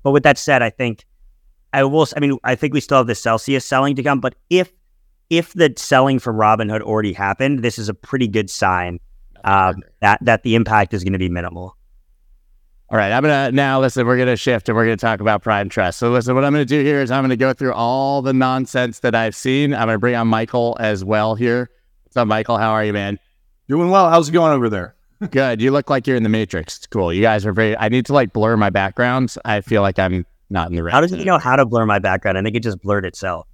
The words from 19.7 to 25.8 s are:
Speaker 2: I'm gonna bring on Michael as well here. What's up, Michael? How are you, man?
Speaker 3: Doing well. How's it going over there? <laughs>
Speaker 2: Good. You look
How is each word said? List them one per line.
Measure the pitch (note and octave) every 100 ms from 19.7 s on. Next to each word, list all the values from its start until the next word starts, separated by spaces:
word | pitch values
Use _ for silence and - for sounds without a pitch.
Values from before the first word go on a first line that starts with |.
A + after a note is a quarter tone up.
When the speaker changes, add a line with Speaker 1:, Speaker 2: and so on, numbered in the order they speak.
Speaker 2:
I'm | C3 A2+
gonna | A2
bring | A#2+ A#2+
on | A2+
Michael | A2 A2+ B2 A#2 A#2
as | A2 G2+ F#2+
well | G#2+ G#2+ A2
here. | A#2+ A#2+ B2 _ _ _ _
What's | B2+
up, | A2+
Michael? | A2 A2 A2+
How | A2
are | A2
you, | G#2+
man? | G#2 G2+ G2+ _ _ _ _ -
Speaker 3:
Doing | C#3+ F3
well. | F#3+ F3
How's | E3 D3+
it |
going | F3 D#3+
over | C#3+ A#2
there? | G#2 F2 - _
<laughs> | _ G#3
Speaker 2:
Good. | C3+ C3+ A2+
You | B2
look | C#3+